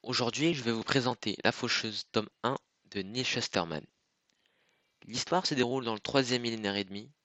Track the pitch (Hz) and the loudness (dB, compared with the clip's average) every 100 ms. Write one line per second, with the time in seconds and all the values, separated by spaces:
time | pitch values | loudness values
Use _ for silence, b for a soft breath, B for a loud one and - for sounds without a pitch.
0 | 131 120 120 120 160 156 117 113 - 139 | -2 0 0 2 0 2 0 -2 2 2
1 | 123 120 110 - - - 120 - 110 101 | 2 -2 -4 2 2 2 0 0 -2 -6
2 | - 113 107 _ 117 139 _ _ _ 101 | -2 -2 -2 _ -2 -2 _ _ _ -6
3 | 95 120 127 123 110 98 82 78 - _ | -4 -2 -2 -2 0 0 0 -4 -8 _
4 | _ _ _ _ _ _ _ _ _ _ | _ _ _ _ _ _ _ _ _ _
5 | - 120 - 175 185 143 120 135 117 107 | -10 -6 0 0 2 2 2 2 -2 -4
6 | - 139 123 123 120 113 101 101 98 101 | 2 2 4 0 0 -2 -2 -2 -4 -8
7 | 127 _ | -14 _